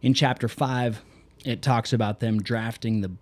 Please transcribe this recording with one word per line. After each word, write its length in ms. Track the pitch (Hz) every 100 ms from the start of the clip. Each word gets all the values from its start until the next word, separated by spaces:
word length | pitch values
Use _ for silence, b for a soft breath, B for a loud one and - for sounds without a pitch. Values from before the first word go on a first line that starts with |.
In 120 | 123
chapter 340 | 131 139 127 117
five, 540 | - 135 127 123 110 - B B _
it 180 | - 113
talks 300 | - 120 113
about 280 | 123 104 104
them 200 | 117 107
drafting 600 | 101 117 113 117 117 110
the 100 | 98 92